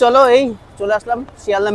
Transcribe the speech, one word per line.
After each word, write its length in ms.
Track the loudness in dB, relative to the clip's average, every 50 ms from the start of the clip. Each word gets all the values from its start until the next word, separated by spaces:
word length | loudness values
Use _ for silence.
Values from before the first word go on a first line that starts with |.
চলো, 180 | 4 2 4 4 4 4 4
এই 60 | 2 2 -2 -6 -10 -16 -20 -14 -10
চলে 140 | -6 -4 -4 -4
আসলাম 200 | -4 -6 -8 -8 -8 -12 -20 -12
শিয়ালদা 280 | -6 -4 -4 -2 -2 -2